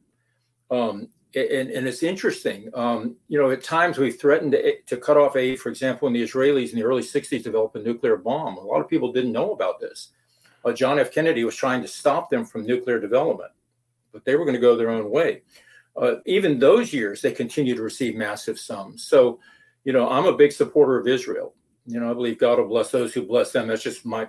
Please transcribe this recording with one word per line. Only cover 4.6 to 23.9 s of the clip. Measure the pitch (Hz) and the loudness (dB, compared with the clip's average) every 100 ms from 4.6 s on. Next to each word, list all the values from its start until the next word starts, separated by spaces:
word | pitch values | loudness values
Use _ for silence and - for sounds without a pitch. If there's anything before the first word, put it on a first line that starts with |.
| 143 143 | 2 -2
to | - 123 | -4 -6
cut | - 147 | 2 4
off | 143 131 | 4 2
aid. | 127 131 | 0 -2
For | 120 | -6
example, | - 131 123 143 | -4 -4 -2 -2
when | |
the | 120 | 0
Israelis | 113 131 139 139 117 | -2 2 2 2 0
in | 113 | -2
the | 110 | 0
early | 131 | 0
sixties | - 143 139 127 | 0 -4 -2 -6
developed | 117 110 110 113 | -2 -2 -2 -4
a | |
nuclear | 110 117 123 107 | -6 -2 0 0
bomb, | 110 143 151 90 | 0 -4 -4 -8
a | |
lot | 98 147 | -2 -2
of | 147 | 0
people | 156 123 | -2 0
didn't | 127 127 | -2 -2
know | 113 147 | -2 -2
about | 139 92 - | -2 -4 -4
this. | - - - _ _ _ _ _ 120 | -8 -12 -20 _ _ _ _ _ -4
Uh, | |
John | 117 131 147 | 0 0 2
F. | 123 | 0
Kennedy | - 160 123 | 0 0 0
was | 113 - | -2 -2
trying | 135 127 | -2 -2
to | - | -4
stop | - 143 151 - | -2 0 0 -2
them | 123 113 | -4 -4
from | 113 107 | -8 -4
nuclear | 123 123 117 | -4 -2 -4
development, | 101 123 160 - - _ _ _ _ _ _ | 0 0 0 -4 -8 _ _ _ _ _ _
but | 107 - | -10 0
they | 147 | 0
were | 160 | 2
gonna | 123 | 2
go | 120 117 | 4 4
their | 113 | 2
own | 113 104 | -2 -2
way. | 127 156 - _ - _ - _ - | 0 0 -2 _ -20 _ -20 _ -2
Uh, | 123 - - | -2 0 0
even | 190 185 135 | 0 2 4
those | 135 220 233 | 8 6 4
years, | 139 104 101 | -2 -4 -2
they | 135 | -4
continued | - 120 - 131 117 | -2 -6 -2 -2 -2
to | |
receive | 110 - 123 110 | -4 -4 -4 -4
massive | 107 104 - 110 | -6 -6 -8 -10
sums. | - 104 98 - | -10 -12 -12 -12
So, | - 143 123 117 _ _ _ _ | 2 6 6 2 _ _ _ _
you | 135 | -2
know, | 127 120 | 0 2
I'm | 131 180 | 2 2
a | 156 | 6
big | 147 | 4
supporter | - 139 156 135 127 | 4 0 4 4 4
of | 123 | 2
Israel. | 127 - - - _ _ _ 123 | 0 -2 -8 -10 _ _ _ -10
You | 117 | -6
know, | 117 | -4
I | |
believe | 120 120 113 | -4 -4 2
God | 123 120 | 2 4
will | 104 | 2
bless | 113 107 | 0 0
those | 127 117 | 0 -2
who | 127 120 | -4 0
bless | 120 - | 0 0
them. | 127 113 | -2 -2
That's | 110 | -4
just | 110 | -4